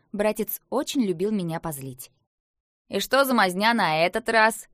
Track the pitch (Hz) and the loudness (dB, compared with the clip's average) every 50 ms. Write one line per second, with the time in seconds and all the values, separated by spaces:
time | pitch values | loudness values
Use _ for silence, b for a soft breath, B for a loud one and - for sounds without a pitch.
0 | _ _ - 196 202 214 214 - 214 - - - - _ - 240 302 - - 285 | _ _ -4 -2 0 0 0 -2 -4 -6 -8 -12 -10 _ -4 -4 -4 -2 -2 0
1 | 240 196 180 160 185 208 214 202 180 170 160 165 - 170 151 139 135 135 127 131 | 0 0 0 -2 -2 -2 -2 -2 -2 -4 -6 -6 -6 -8 -8 -8 -10 -14 -14 -16
2 | - - _ _ _ _ _ _ _ _ _ _ _ _ _ _ _ _ - 196 | -20 -20 _ _ _ _ _ _ _ _ _ _ _ _ _ _ _ _ -6 -6
3 | 196 - - 262 277 262 262 233 196 185 175 185 208 226 240 233 190 165 156 156 | -2 0 2 2 2 4 4 2 2 2 2 2 2 2 2 2 2 2 2 2
4 | 165 180 180 220 226 - 226 226 214 220 226 - - - | 2 2 0 -2 -2 0 2 4 4 4 2 -2 -8 -18